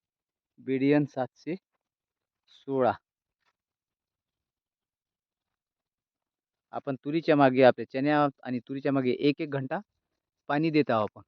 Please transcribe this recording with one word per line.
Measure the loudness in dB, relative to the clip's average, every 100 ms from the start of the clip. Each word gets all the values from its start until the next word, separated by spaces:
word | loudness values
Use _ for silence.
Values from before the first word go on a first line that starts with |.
| _ _ _ _ _ _
बीडीएन | -6 -2 2 2
सातशे | 0 -6 -10 -10 -12 -12 -12 _ _ _ _ _ _ _ _
सोळा. | _ -8 -2 0 -2 _ _ _ _ _ _ _ _ _ _ _ _ _ _ _ _ _ _ _ _ _ _ _ _ _ _ _ _ _ _ _ _ _ _ _ _ _
आपण | -14 -10 -10
तुरीच्या | -6 -6 0 4
मागे, | 4 6
आपल्या | 6 4 -4
चण्या | -4 -2 0 0 -4
आणि | -10 -10 -10
तुरीच्या | -8 -4
मागे | -2 -2 0
एक | 0 0
एक | -6
घंटा | -8 -8 -10 -12 _ _ _ _ _ _
पाणी | -2 0
देत | 0 2
आहोत | 0 -2
आपण. | -8